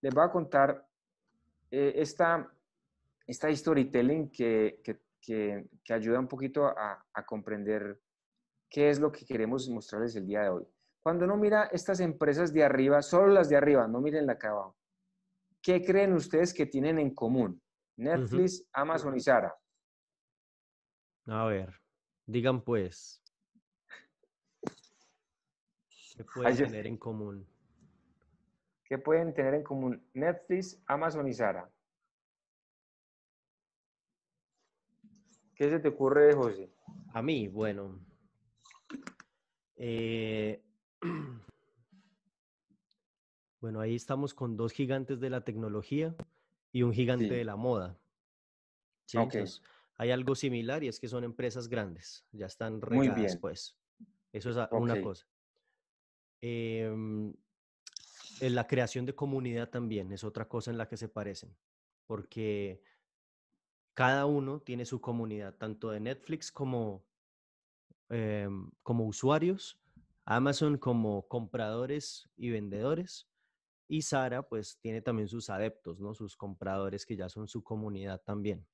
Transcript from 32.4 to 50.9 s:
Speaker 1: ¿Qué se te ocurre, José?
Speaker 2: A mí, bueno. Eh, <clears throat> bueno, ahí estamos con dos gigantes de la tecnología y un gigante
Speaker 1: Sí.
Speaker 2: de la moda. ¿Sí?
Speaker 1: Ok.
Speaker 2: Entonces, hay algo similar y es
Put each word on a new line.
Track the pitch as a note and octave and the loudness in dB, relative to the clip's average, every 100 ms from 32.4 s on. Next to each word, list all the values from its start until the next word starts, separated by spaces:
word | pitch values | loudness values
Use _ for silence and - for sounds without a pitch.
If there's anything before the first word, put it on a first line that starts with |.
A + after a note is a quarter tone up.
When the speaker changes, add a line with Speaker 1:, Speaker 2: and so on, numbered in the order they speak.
| _ _ _ _ _ _ _ _ _ _ _ _ _ _ _ _ _ _ _ _ _ _ _ _ _ _ - _ _ _ _ | _ _ _ _ _ _ _ _ _ _ _ _ _ _ _ _ _ _ _ _ _ _ _ _ _ _ -20 _ _ _ _
Speaker 1:
¿Qué | _ D3 | _ 2
se | D#3+ | 4
te | D3+ | 0
ocurre, | D3 C3+ C#3+ D3 | 2 4 10 10
José? | D3 A#2+ - F#2+ _ - - - | 10 4 0 -10 _ -20 -20 -10
Speaker 2:
A | A2+ | -4
mí, | B2+ D3+ G2+ | -2 -2 -2
bueno. | G2 G#2+ G2+ G2 F#2 E2+ _ _ _ _ _ - - _ - - - - _ _ _ _ _ | -2 -2 -2 -8 -12 -20 _ _ _ _ _ -20 -20 _ -14 -14 -20 -20 _ _ _ _ _
Eh, | A#2+ A2+ A2+ A2+ A2 A2 G#2+ G#2+ _ _ _ _ | -6 -4 -2 -2 -2 -2 -2 -4 _ _ _ _
<clears throat> | E3+ E3 C#3 A#2+ - _ _ _ _ F#3+ _ _ _ _ _ _ _ _ _ _ _ _ _ _ _ _ | -8 -6 -8 -12 -18 _ _ _ _ _ _ _ _ _ _ _ _ _ _ _ _ _ _ _ _ _
bueno, | A2+ A2 | -8 -4
ahí | A2 | -2
estamos | A#2 - C3+ C#3+ | -4 -4 -4 -4
con | - B2 A2 | -4 -6 -2
dos | A#2 | -4
gigantes | - C3 C3+ C3 C3+ | -2 -2 -2 -4 -6
de | C3 | -4
la | B2+ | -6
tecnología | - A2 A2 G#2 G#2 C#3+ D#3+ E3 - _ _ _ _ | -6 -6 -6 -6 -4 -4 -4 -6 -16 _ _ _ _
y | B2+ | 0
un | A#2+ | 2
gigante | A2+ B2 B2 A2 | 2 2 2 0
Speaker 1:
Sí. | |
Speaker 2:
de | B2 | -2
la | - G2+ | -4 -4
moda. | B2 A2+ F2+ F2+ _ _ _ _ _ _ _ _ _ _ - | 0 0 -2 -10 _ _ _ _ _ _ _ _ _ _ -6
¿Sí? | A#2 | -2
Speaker 1:
Ok. | A#2 | 0
Speaker 2:
Entonces, | A#2 G2 - _ _ _ _ | -2 -6 -10 _ _ _ _
hay | A#2 | -2
algo | B2+ C3 | 0 0
similar | C3+ C#3+ B2 A#2 D3 | -2 -2 -2 -4 -4
y | |
es | C#3+ | -6